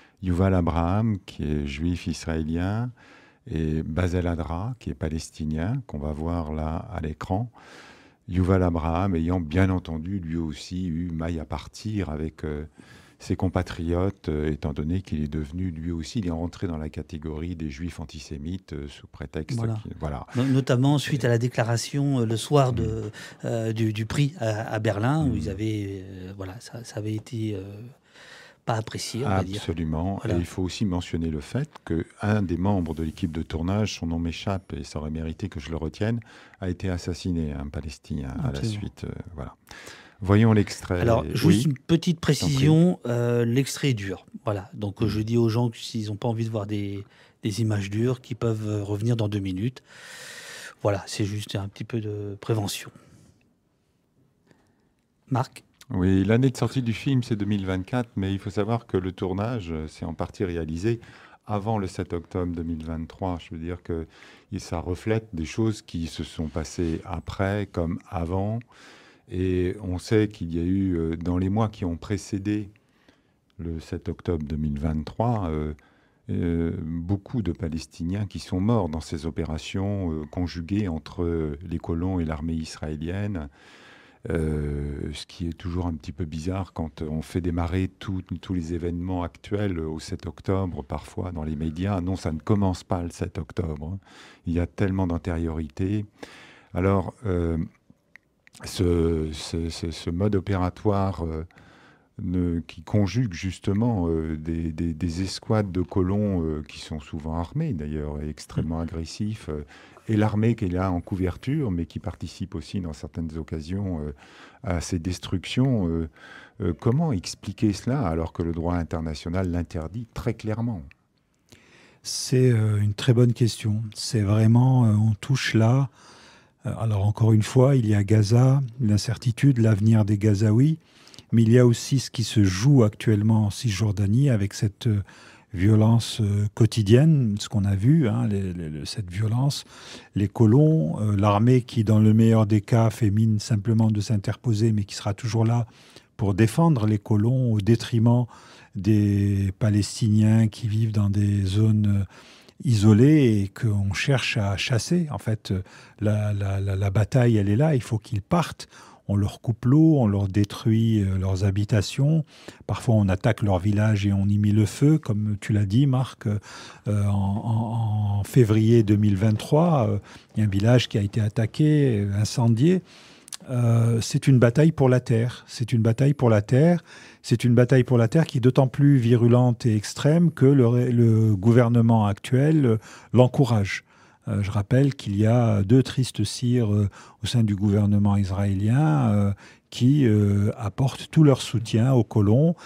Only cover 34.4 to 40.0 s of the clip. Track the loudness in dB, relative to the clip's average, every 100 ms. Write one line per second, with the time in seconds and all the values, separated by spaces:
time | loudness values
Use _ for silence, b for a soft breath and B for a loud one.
34.4 | -6 -6 -8 -12 -10 -10 -8 -6 -8 -8
35.4 | -10 -10 -10 -8 -8 -4 -4 -4 B B
36.4 | B B -8 -6 -6 -6 -6 -6 -4 -4
37.4 | -4 -6 -10 -10 -12 -14 -10 -8 -8 -6
38.4 | -4 -4 -6 -6 -10 -12 -12 -12 -14 -14
39.4 | -14 -16 B B B B